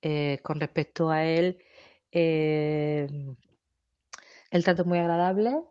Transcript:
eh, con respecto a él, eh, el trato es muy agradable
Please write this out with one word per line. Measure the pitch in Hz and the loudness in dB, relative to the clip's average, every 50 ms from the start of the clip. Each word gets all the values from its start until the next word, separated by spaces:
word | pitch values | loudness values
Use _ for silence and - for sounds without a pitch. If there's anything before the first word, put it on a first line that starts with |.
eh, | - 160 151 147 147 147 143 135 _ | -4 -4 -2 -2 -2 -2 -2 -4 _
con | - 156 151 | -6 -4 -4
respecto | 151 147 _ - 151 - _ - 165 160 | -4 -4 _ -4 -4 -4 _ -2 0 2
a | 160 156 156 | 2 0 2
él, | 160 165 165 170 185 185 180 _ _ _ - - - _ _ _ _ | 2 2 2 2 0 0 -6 _ _ _ -20 -20 -20 _ _ _ _
eh, | - 170 170 165 160 156 156 156 151 156 151 151 151 151 151 151 151 147 143 143 143 143 139 135 131 - _ _ _ _ _ _ _ _ _ _ _ _ _ _ - - _ - - - _ _ | -2 0 2 2 2 0 0 0 0 0 0 0 -2 -2 -2 -2 -2 -2 -4 -6 -8 -10 -10 -12 -14 -16 _ _ _ _ _ _ _ _ _ _ _ _ _ _ -20 -20 _ -20 -20 -20 _ _
el | - 175 170 | 0 2 2
trato | 190 180 165 180 | 2 2 2 2
es | |
muy | 175 175 175 | 2 2 2
agradable | 170 170 170 170 175 185 190 196 214 233 262 311 330 - | 2 2 2 2 2 2 2 2 0 0 0 -2 -6 -8